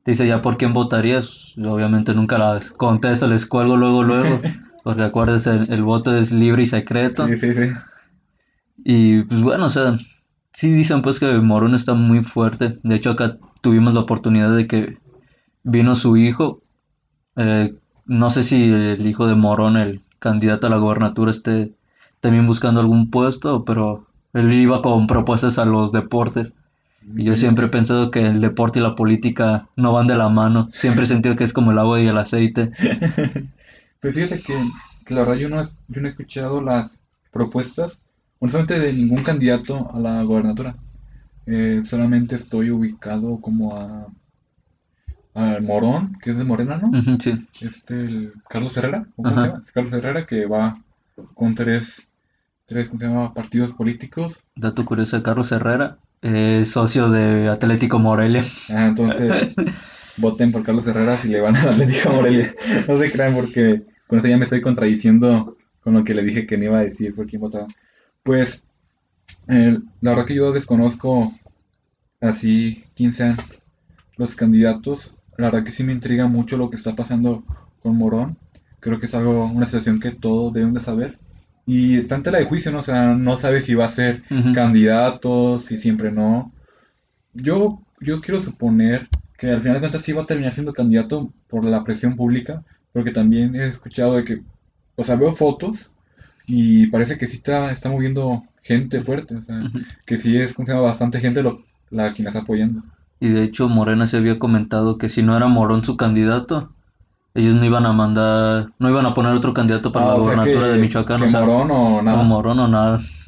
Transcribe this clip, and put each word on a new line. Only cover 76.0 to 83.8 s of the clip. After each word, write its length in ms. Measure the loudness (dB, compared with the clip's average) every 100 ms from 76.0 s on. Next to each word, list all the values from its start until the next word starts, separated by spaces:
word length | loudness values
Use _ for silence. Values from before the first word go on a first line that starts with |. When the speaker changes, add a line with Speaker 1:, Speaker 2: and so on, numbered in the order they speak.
| -2 0 0
Speaker 2:
mucho 300 | 0 -2 -4
lo 120 | -4
que 60 | -6
está 200 | -8 -8
pasando 480 | -4 -2 -2 -4 -8 -14 -18 _
con 140 | -2 0
Morón. 420 | 0 -2 -4 -10 -18 _ _ _
Creo 180 | -6 -6
que 60 | -4
es 100 | -2
algo, 300 | 0 0 0
una 200 | -2 -2
situación 340 | -2 -2 -2
que 120 | -4
todos 420 | -6 -4 -2 -2
deben 200 | -2 -2
de 80 | -2
saber. 360 | -4 -6 -6 -10 -20 -20 _ _ -2
Y 320 | 0 2 2
está 180 | 0 -4
en 80 |
tela 160 | -2 0
de 60 | 0
juicio, 260 | -2 -4
¿no? 80 | -6
O 40 |
sea, 300 | -2 0 2
no 240 | 2 0 0
sabe 240 | 0 0
si 140 | 0
va 100 | 0